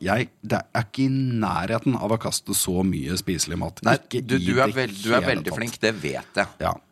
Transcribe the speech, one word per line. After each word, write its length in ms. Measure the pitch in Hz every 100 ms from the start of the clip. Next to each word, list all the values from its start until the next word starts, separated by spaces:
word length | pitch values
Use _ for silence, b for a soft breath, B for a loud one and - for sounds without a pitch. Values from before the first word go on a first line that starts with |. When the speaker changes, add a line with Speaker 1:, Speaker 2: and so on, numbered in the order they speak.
Speaker 1:
jeg, 240 | 92 110 127 _
det 140 | 107 104
er 240 | - 113
ikke 220 | 110 - 135
i 80 | 135 131 117
nærheten 560 | 101 90 95 113 - -
av 160 | 104
å 60 | 110
kaste 320 | - - -
så 300 | 98 - 90
mye 320 | 95 82 69 90
spiselig 400 | - 82 - 87
mat. 220 | 82 - -
Speaker 2:
Nei, 60 | 127
Speaker 1:
Ikke 240 | - 120
Speaker 2:
du, 160 | 117 131
Speaker 1:
i 80 |
Speaker 2:
du 160 | 90 123
er 80 | 135
Speaker 1:
det 80 | 131
Speaker 2:
vel-, 160 | 123
du 160 | 98 107
er 140 | 120
Speaker 1:
hele 80 | -
Speaker 2:
veldig 180 | 117 -
Speaker 1:
tatt. 100 | -
Speaker 2:
flink, 180 | 117 -
det 140 | 107 110
vet 460 | 71 64 - -
jeg. 100 | 95 -
Speaker 1:
Ja. 140 | 90 87 -